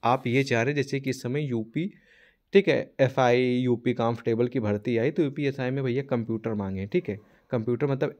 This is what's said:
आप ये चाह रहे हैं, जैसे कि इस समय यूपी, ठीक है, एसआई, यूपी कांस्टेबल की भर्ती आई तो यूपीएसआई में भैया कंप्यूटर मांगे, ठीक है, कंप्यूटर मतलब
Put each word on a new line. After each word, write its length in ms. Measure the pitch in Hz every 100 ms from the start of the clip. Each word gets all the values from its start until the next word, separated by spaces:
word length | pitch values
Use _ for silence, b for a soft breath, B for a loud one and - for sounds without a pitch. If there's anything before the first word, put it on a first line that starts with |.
आप 240 | 113 131 131
ये 160 | 123
चाह 180 | 135 117
रहे 120 | 120
हैं, 20 | 147
जैसे 240 | 135 139
कि 100 | 135
इस 120 | 127
समय 220 | 123 139
यूपी, 480 | 147 117 110 147 190 b b b b b _
ठीक 140 | 196 190
है, 120 | 131 - -
एसआई, 440 | 131 135 123 123 127 123
यूपी 380 | 127 120 127
कांस्टेबल 540 | 120 117 117 - 113 123
की 120 | 135
भर्ती 380 | 107 104 127 117
आई 140 | 123
तो 120 | 160
यूपीएसआई 480 | 147 139 139 139 127
में 120 | 135
भैया 200 | 131 120 139
कंप्यूटर 480 | 120 113 113 113
मांगे, 320 | 107 98 95 101
ठीक 240 | 180 175
है, 100 | 101 b b b
कंप्यूटर 360 | 127 113 120 143
मतलब 280 | 135 - -